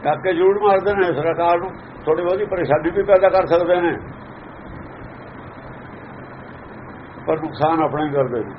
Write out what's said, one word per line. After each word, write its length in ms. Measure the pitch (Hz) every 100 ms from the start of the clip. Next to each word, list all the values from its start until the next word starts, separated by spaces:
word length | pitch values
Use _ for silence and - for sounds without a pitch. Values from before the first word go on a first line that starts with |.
ਡਾਕੇ 300 | 147 151 180
ਜ਼ਰੂਰ 260 | 170 190 202
ਮਾਰਦੇ 300 | 208 196 185
ਨੇ, 200 | 202 180
ਸਰਕਾਰ 460 | 139 160 160 170 175
ਨੂੰ 100 | 185 - - - -
ਥੋੜ੍ਹੀ 180 | 160 175
ਬਹੁਤੀ 200 | 190 202
ਪਰੇਸ਼ਾਨੀ 440 | 185 143 151 160
ਵੀ 140 | 190
ਪੈਦਾ 260 | 196 190 190
ਕਰ 160 | 185 185
ਸਕਦੇ 300 | 170 170 180
ਨੇ, 100 | 170 120 - - - - - - - - - - - - - - - - - - - - - - - - - - - - - - - - -
ਪਰ 120 | 156
ਨੁਕਸਾਨ 420 | 156 - 151 160
ਆਪਣਾ 220 | 151 143 151
ਹੀ 60 |
ਕਰਦੇ 260 | 143 127 120
ਨੇ। 140 | 101